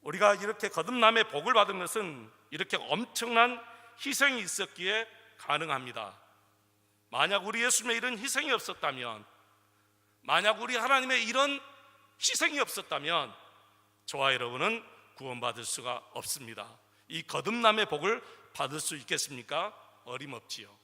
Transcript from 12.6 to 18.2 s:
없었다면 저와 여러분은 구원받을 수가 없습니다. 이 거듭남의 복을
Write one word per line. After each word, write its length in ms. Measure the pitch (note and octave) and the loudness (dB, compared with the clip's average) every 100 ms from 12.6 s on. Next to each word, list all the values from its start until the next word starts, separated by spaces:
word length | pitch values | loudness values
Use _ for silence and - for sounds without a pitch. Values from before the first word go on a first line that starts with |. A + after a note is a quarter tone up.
없었다면 840 | A#3+ - F#3 D3+ C#3+ E3+ C3 G2 - - _ _ _ _ - | -2 -4 -4 -4 0 0 -2 -8 -20 -20 _ _ _ _ -10
저와 280 | C#3+ C3+ | 0 2
여러분은 500 | C3 A#2+ B2 F3 A3+ - - - | 2 0 -2 -2 -2 -8 -20 -20
구원받을 500 | - C3 B2 A#2+ A#2 | -14 -10 -6 -6 -6
수가 380 | A2+ - B2 B2 - | -6 -6 -6 -8 -8
없습니다. 560 | A#2+ - - A2+ G#2+ G2 A2+ _ _ _ | -12 -8 -8 -8 -12 -14 -16 _ _ _
이 140 | D#3 | -12
거듭남의 640 | D#3+ D3 D3+ A#3 A3+ G#3+ G#3 | -6 -6 -2 2 4 4 0
복을 360 | D3 E3+ A#3+ | 0 0 -2